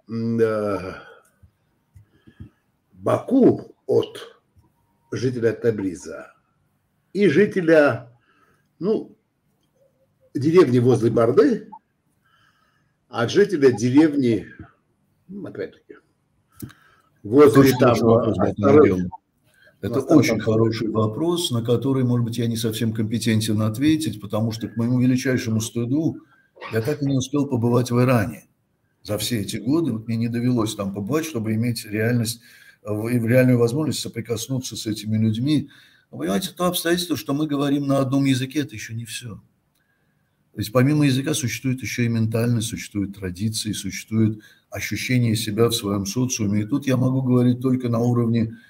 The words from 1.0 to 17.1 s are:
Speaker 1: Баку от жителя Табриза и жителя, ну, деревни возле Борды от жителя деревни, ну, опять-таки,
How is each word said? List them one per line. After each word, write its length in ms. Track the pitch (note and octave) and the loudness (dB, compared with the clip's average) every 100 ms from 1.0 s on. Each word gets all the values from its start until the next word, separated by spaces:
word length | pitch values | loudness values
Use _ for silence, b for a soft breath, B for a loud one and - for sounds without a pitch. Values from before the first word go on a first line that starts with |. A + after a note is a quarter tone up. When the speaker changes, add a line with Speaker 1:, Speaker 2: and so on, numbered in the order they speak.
| B B B B _ _ _ _ _ _ _ b b b b b _ _ _ | B B B B _ _ _ _ _ _ _ b b b b b _ _ _
Speaker 1:
Баку 840 | F2+ G2 A#2+ - C4+ A3 - - _ - | -10 -2 -2 0 4 4 4 -4 _ -2
от 540 | - - - - _ _ _ _ _ _ _ _ | 0 0 -8 -20 _ _ _ _ _ _ _ _
жителя 420 | B2 B2+ A#2+ A2+ | -6 -4 -2 -2
Табриза 800 | G#2+ A#2+ G#2 G2 E2 E2 C#2+ - _ _ _ _ _ _ _ _ | 0 -2 -2 -4 -6 -12 -16 -18 _ _ _ _ _ _ _ _
и 140 | F#3 G3+ | 2 4
жителя, 800 | D3 G3+ G3 E3 D#3+ C#3+ A#2 - _ _ _ _ _ _ _ | 4 2 2 4 6 6 2 -6 _ _ _ _ _ _ _
ну, 360 | F3 G#3+ - - _ _ _ _ _ _ _ _ _ _ _ | -2 -2 -4 -16 _ _ _ _ _ _ _ _ _ _ _
деревни 460 | - C3 E3+ D3+ B2 | -4 2 6 6 4
возле 320 | A#2+ A2+ A2+ | 4 4 2
Борды 580 | A#2 A#2 C3+ C#4 A3+ - - _ _ _ _ _ _ _ _ _ _ _ _ _ | 4 4 4 4 2 -4 -20 _ _ _ _ _ _ _ _ _ _ _ _ _
от 200 | G#2+ A#2 | -4 0
жителя 400 | C3 G3+ F3 C#3 | 2 2 4 4
деревни, 760 | A2 A#2+ C3+ D#3+ C#3+ B2 G#2+ E2+ B B B _ _ _ _ _ | 4 4 6 4 4 0 0 -4 B B B _ _ _ _ _
ну, 180 | G3+ F3 | -14 -14
опять-таки, 500 | - D#2 - _ - _ _ _ _ _ B B B B B B | -10 -12 -14 _ -20 _ _ _ _ _ B B B B B B